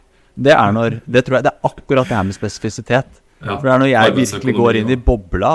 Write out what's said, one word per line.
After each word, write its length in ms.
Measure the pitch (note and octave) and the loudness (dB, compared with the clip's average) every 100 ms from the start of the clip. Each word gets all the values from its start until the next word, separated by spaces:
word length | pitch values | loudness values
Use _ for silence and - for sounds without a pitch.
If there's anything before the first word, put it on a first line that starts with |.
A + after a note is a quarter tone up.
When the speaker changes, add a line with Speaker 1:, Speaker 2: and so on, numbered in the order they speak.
| _ _ _ - | _ _ _ -2
Speaker 1:
det 160 | C3 D#3 | 4 4
er 160 | G#2 | 4
når, 300 | A2 A#2 A2+ | 0 -2 -4
det 220 | - B2 C3 | -2 -2 0
tror 140 | B2+ | 0
jeg, 60 | C#3+ | -2
det 60 | |
er 160 | - D3+ | -2 -8
akkurat 400 | - - C3+ B2+ | -8 -2 -2 0
det 80 | A2 | -2
her 100 | F#2+ | -4
med 120 | G2+ | -6
spesifisitet. 720 | G#2 - A2 - - B2 - _ _ _ | -10 -8 -10 -10 -2 -2 -2 _ _ _
Speaker 2:
Ja. 140 | - G#2+ | -12 -6
Speaker 1:
For 120 | C3+ | 0
det 40 | |
er 60 | B2+ | 2
når 80 | C3+ | 2
jeg 100 | A#2 | 4
Speaker 2:
Arbeidsøkonomi, 400 | A2 C3+ B2 G2+ | 2 2 -2 -4
Speaker 1:
virkelig 160 | C3 A2+ | -4 0
går 200 | A#2 A2+ | 2 0
inn 100 | A2 | -2
i 60 | B2+ | -2
Speaker 2:
ja. 40 | B2 | 0
Speaker 1:
bobla 440 | A#2 F#2+ F#2 A2 | -2 -4 -4 -2